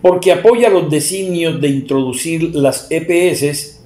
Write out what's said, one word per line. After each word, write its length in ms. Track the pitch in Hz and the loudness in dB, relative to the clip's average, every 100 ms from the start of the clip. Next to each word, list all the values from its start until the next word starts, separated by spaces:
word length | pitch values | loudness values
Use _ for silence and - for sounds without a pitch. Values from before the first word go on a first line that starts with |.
porque 300 | 185 180 180 | 4 4 2
apoya 380 | 170 214 233 233 | 4 4 4 4
los 200 | 185 151 | 2 2
designios 680 | 151 147 190 190 175 165 135 | -2 -2 -6 -4 -2 -2 -2
de 100 | 143 | -2
introducir 840 | 139 131 135 131 123 165 165 165 | -2 -2 -2 -2 -4 -6 -4 -2
las 320 | 160 139 131 - | 0 0 0 -4
E 100 | 160 | -6
P 300 | 165 170 180 | 0 0 2
S 500 | 143 143 147 - - | 0 -4 -4 -10 -18